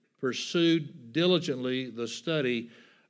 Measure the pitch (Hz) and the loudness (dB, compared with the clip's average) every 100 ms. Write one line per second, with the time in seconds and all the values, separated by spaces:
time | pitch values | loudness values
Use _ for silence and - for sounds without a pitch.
0 | _ - 131 120 - 175 165 165 151 - | _ -4 -4 -2 -2 2 4 4 0 -12
1 | 117 147 180 180 165 127 127 131 127 113 | -6 0 4 4 2 -2 -2 -2 -4 -6
2 | 113 - - 156 127 117 117 - - _ | -6 -6 -2 0 2 0 -4 -14 -20 _